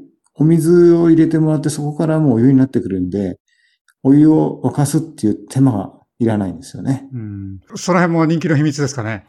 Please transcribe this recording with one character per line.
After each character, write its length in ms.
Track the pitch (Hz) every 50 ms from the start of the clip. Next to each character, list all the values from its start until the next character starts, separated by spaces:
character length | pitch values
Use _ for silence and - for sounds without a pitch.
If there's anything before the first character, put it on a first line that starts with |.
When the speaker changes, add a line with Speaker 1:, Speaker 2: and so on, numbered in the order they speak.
| - _ _ _ _ _ _
Speaker 1:
お 100 | - 143
水 480 | 156 165 165 151 160 175 175 175 170 170
を 160 | 170 170 170
入 80 | 165
れ 100 | 160 160
て 120 | - 160 160
も 140 | 156 156 156
ら 40 |
っ 40 | 147 143
て、 80 | 156
そ 100 | 147 -
こ 160 | 147 147 147
か 100 | - 170
ら 140 | 160 156 156
も 140 | 156 143 117
う 0 |
お 60 | 110
湯 120 | 113 135 139
に 60 | 131
な 60 | 131
っ 40 | 131
て 140 | - 117 92
く 60 | -
る 100 | 95 92
ん 80 | 90 90
で、 320 | 87 98 - 92 90 - _ _ _ _ _ _ _ _ _ _ _ _ -
お 100 | 135 139
湯 160 | 147 151 156
を 320 | 156 156 151 151 - - -
沸 100 | - -
か 120 | - 147
す 140 | 139 - 160
っ 20 |
て 260 | - - - - -
い 40 | 107
う 160 | 101 - - -
手 120 | - 135
間 120 | 139 135 117
が 200 | 101 92 - - _ _ _ _ -
い 80 | 117
ら 120 | 113 107 104
な 100 | 104 92
い 40 | 85
ん 60 | 80
で 40 | 82
す 140 | - -
よ 60 | - 92
ね。 260 | 120 135 131 - - 131
Speaker 2:
う 60 | 123
ん。 420 | 110 104 101 101 98 98 98 95 - _ -
そ 160 | 196 - - 175
の 60 | 165
辺 140 | 175 175 165
も 120 | 165 165
人 140 | 156 165 165
気 80 | 147 175
の 80 | 160
秘 60 | 139 151
密 180 | 156 143 147
で 80 | 143 127
す 60 | -
か 80 | 131 110
ね？ 240 | 107 113 95 -